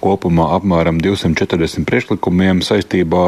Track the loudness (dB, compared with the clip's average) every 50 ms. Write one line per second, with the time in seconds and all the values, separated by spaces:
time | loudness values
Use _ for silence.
0 | 0 0 0 0 0 0 2 2 2 2 0 0 0 0 2 2 2 0 0 0
1 | 0 0 0 0 0 -2 -2 -2 -2 -2 0 -2 -2 -2 -2 -4 -4 -2 -2 -2
2 | -2 -2 -4 -4 -2 0 0 2 2 2 2 0 0 0 0 0 0 0 0 0
3 | 0 0 2 2 2